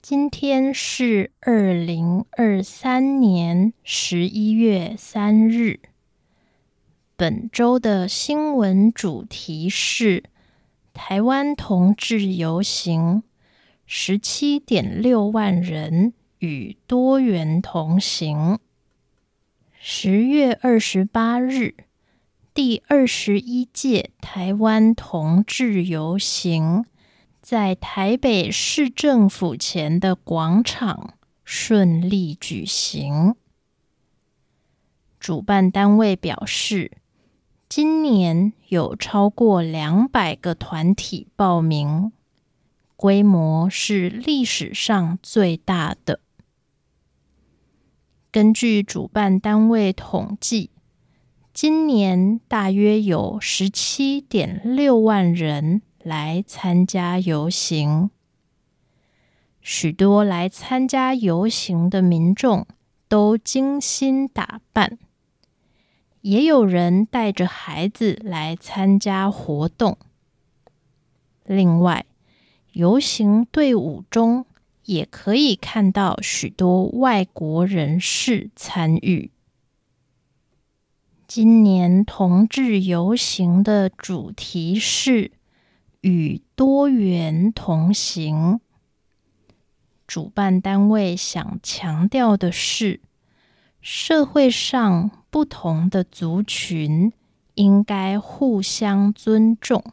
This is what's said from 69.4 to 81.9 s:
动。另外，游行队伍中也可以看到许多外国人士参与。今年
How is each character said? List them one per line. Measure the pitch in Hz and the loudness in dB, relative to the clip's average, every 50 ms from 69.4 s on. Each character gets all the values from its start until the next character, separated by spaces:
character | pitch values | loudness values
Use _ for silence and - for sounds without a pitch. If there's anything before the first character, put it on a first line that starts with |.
| - - 147 147 147 - | -6 -6 -4 -2 -4 -4
动。 | _ _ - - - _ _ _ _ _ _ _ _ _ _ _ _ _ _ _ _ _ _ _ _ _ _ _ _ _ _ _ _ _ _ | _ _ 0 0 0 _ _ _ _ _ _ _ _ _ _ _ _ _ _ _ _ _ _ _ _ _ _ _ _ _ _ _ _ _ _
另 | - 196 196 190 175 165 170 | -2 0 2 4 4 4 4
外， | 175 180 165 127 - _ _ _ _ _ _ _ _ _ _ _ _ _ _ | 4 2 2 -2 -6 _ _ _ _ _ _ _ _ _ _ _ _ _ _
游 | 170 170 175 208 269 | 0 2 4 4 4
行 | 285 - - - 220 202 208 220 240 | 2 0 -2 0 2 4 4 4 2
队 | - - 311 302 277 247 | 0 0 0 2 2 2
伍 | 214 127 156 147 - 185 _ | 0 0 -4 -8 -10 -14 _
中 | - 226 226 233 240 254 254 _ _ _ _ _ _ _ _ | 0 2 2 2 2 0 -4 _ _ _ _ _ _ _ _
也 | - 196 160 - | -4 -4 -4 -4
可 | - - - - 202 208 | -6 -12 -8 -4 0 2
以 | 262 202 196 196 | 4 4 4 2
看 | - - - - 220 202 190 | 0 -4 -6 -2 2 2 2
到 | 190 208 196 180 - - | 2 2 0 0 -2 -4
许 | - - - - - - | -6 -8 -6 -6 -6 -8
多 | - - 180 180 180 185 185 - | -4 0 2 2 2 2 0 -2
外 | - 240 262 262 233 202 185 | -2 0 2 2 2 0 -2
国 | - _ - 170 156 156 165 180 | -4 _ -10 -6 -4 0 0 0
人 | 190 196 175 151 143 156 180 | 0 0 -2 -2 0 -2 -2
士 | 185 - - - - - 240 - - 208 _ | -2 -2 -4 -4 -2 0 -2 -2 -2 -8 _
参 | - - - - 185 165 160 160 - | -16 -14 -8 -6 -2 0 2 0 0
与。 | - - 180 160 - - _ _ _ _ _ _ _ _ _ _ _ _ _ _ _ _ _ _ _ _ _ _ _ _ _ _ _ _ _ _ _ _ _ _ _ _ _ _ _ | 2 0 -2 -2 -4 -10 _ _ _ _ _ _ _ _ _ _ _ _ _ _ _ _ _ _ _ _ _ _ _ _ _ _ _ _ _ _ _ _ _ _ _ _ _ _ _
今 | _ - 233 220 220 226 226 214 | _ -2 4 6 8 8 8 8
年 | 202 190 185 180 175 | 6 6 4 4 4